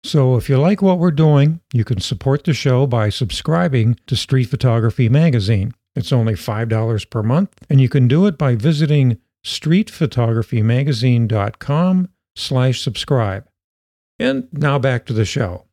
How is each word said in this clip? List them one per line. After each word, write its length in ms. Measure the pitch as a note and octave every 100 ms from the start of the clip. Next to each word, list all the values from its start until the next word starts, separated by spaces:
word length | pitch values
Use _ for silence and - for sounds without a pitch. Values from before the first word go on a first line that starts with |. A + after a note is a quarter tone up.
So 320 | - D#3 C3 B2+
if 120 | G2+
you 80 | C3
like 220 | D#3+ G3+
what 180 | F#3+ F3+
we're 100 | F3
doing, 500 | D3 D#3 D3 D3 E3 _
you 100 | B2
can 140 | G#2+ G2
support 440 | - F#2+ C3 C#3+
the 100 | -
show 320 | C3+ C#3 B2+ C3+
by 220 | A#2 G#2+
subscribing 880 | - G#2 - - E3 F3 C3 A2 A#2 -
to 80 |
Street 300 | B2 - C3
Photography 640 | A#2+ - C3 A2+ A2+ - A#2
Magazine. 640 | C#3 E3 B2 G2 G#2+ F#2+ - _ -
It's 160 | -
only 240 | B2+ A2+ G2+
five 320 | - G#2+ A2+
dollars 360 | A2 A2+ A2
per 180 | - A2+
month, 260 | G#2+ C#3+ G3 _ -
and 120 | C#3
you 80 | B2+
can 180 | C#3+ B2
do 200 | C#3+ G3+
it 120 | E3
by 160 | C#3+
visiting 640 | A#2 B2+ D3 D#3 D3 B2+ A2 _ _
street 480 | - - D#3 F3 A3
photography 720 | - D3 - A#2 A2+ A2+ A2+
magazine 640 | A2 B2 C#3 A#2 B2+ A#2+ A2+
dot 320 | G#2+ G2+ -
com 500 | - D3 F3+ F#3 F3+ _ _ -
slash 440 | - C3 C3 A#2+
subscribe. 680 | - A2 - C3+ G#2+ F#2+ - _ _ _ _ _ _ _
And 260 | B3+ C4+ B3
now 260 | D3 D3 C#3+
back 280 | C3 B2 -
to 60 |
the 120 | A2
show. 400 | G#2 C#3+ G#2 F#2 _